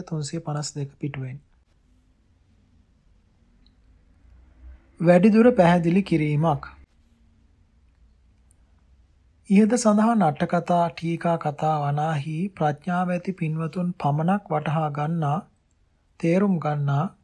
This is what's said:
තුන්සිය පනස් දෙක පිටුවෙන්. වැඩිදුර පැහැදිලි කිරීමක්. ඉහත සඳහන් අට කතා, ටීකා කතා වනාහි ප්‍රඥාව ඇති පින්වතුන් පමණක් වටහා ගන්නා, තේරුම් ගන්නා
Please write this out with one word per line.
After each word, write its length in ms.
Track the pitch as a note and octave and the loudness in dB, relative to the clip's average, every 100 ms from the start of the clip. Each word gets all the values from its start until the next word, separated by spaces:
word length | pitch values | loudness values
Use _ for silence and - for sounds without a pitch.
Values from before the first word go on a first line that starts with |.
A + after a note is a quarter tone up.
තුන්සිය 360 | F3+ D#3+ D3 E3 | -6 -6 -6 -8
පනස් 300 | D#3+ D3 D3 | -6 -8 -8
දෙක 240 | D3 C#3 - | -8 -10 -8
පිටුවෙන්. 420 | D3 C#3 C3 C3+ - _ _ _ _ _ _ _ _ _ _ _ _ _ _ _ _ _ _ _ _ _ _ _ _ _ _ _ _ - - _ - - _ - | -8 -8 -10 -12 -18 _ _ _ _ _ _ _ _ _ _ _ _ _ _ _ _ _ _ _ _ _ _ _ _ _ _ _ _ -20 -20 _ -20 -20 _ 0
වැඩිදුර 520 | E3+ F3+ G#3+ A3 A#3+ | 4 6 6 6 6
පැහැදිලි 520 | B3 E3+ F3 E3 F#3 | 6 4 4 2 0
කිරීමක්. 680 | G3 E3 D3+ D3 E3 C#3+ - - - _ _ _ _ _ _ _ _ _ _ _ _ _ _ _ _ _ _ _ _ _ _ _ _ _ - | 2 0 0 0 0 -2 -6 -20 -20 _ _ _ _ _ _ _ _ _ _ _ _ _ _ _ _ _ _ _ _ _ _ _ _ _ 2
ඉහත 240 | G3 A3 | 4 4
සඳහන් 500 | A#3+ A3 G#3 A3 A3+ | 4 2 4 4 4
අට 180 | D#3+ C#3+ | 2 0
කතා, 420 | F3+ F3 E3+ F3 E3+ | -2 -2 0 0 0
ටීකා 500 | - E3 E3 E3+ E3 | -4 -6 -4 -2 -2
කතා 380 | D3+ C#3+ D#3 D#3 | -4 -4 -2 -2
වනාහි 600 | C#3+ D3 D#3 D3+ D#3 D#3 G3 | -2 -2 -2 -4 -6 -6 -8
ප්‍රඥාව 580 | - D3+ D3 - F3+ F3+ | -2 -2 -2 -4 -2 -2
ඇති 240 | F3+ G3 | -4 -6
පින්වතුන් 600 | F#3 D#3+ D#3 D#3+ F#3 F3+ - | -6 -6 -4 -6 -4 -6 -2
පමණක් 540 | C#3+ D3 E3 G3+ - | -2 0 0 0 -2
වටහා 400 | D#3 D#3 D#3 D#3 | -4 -2 -2 -2
ගන්නා, 460 | C#3+ D3+ E3+ D3 D#3 - _ _ _ _ _ _ - | -4 -4 -2 -2 -4 -6 _ _ _ _ _ _ -4
තේරුම් 400 | E3 F3+ G3+ E3+ | 0 2 2 0
ගන්නා 460 | D3+ D3 C#3+ C#3+ F3+ - | -2 -2 -2 -2 -2 -8